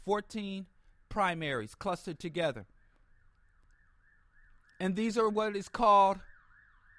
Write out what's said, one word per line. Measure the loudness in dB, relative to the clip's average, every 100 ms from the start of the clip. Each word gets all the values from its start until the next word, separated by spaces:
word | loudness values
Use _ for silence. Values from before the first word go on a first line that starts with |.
fourteen | -2 -2 -2 -8 -8 -10 -12 _ -20 -20 -8
primaries | -2 0 0 -2 -4 -6 -8
clustered | -6 -6 -6 -10
together. | -8 -2 -2 -4 -12 _ _ _ _ -20 -20 _ _ _ _ _ _ _ _ _ _ -20 -20 -20 _ -6
And | -2 0
these | 0 2
are | 2
what | 2 -2 -2
is | -6
called | 2 6 8 6 2 -8 -20 -20 -20 -20 _ -20